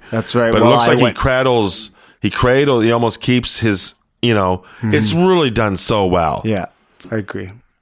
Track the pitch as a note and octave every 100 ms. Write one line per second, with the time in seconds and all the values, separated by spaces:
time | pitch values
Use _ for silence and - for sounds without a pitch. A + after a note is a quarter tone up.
0 | - A2+ - A#2+ A#2 G#2+ A#2 A#2+ A#2 -
1 | A#2+ - C3+ B2+ C3 A#2+ G2+ - - _
2 | - _ G#2 - B2 C3+ C#3+ A#2+ A2+ A#2
3 | A#2 - - B2 A#2 - A2+ G2 - -
4 | _ _ A#2+ G#2+ F#2 F#2 - - A2+ D3
5 | G#2+ E3 F#3 F3+ C3+ A2 G#2+ F#2 - A2
6 | F#2+ F2+ D#2+ - A2 G2 - _ _ _
7 | - A2 G2 G2+ F#2+ A2+ _ _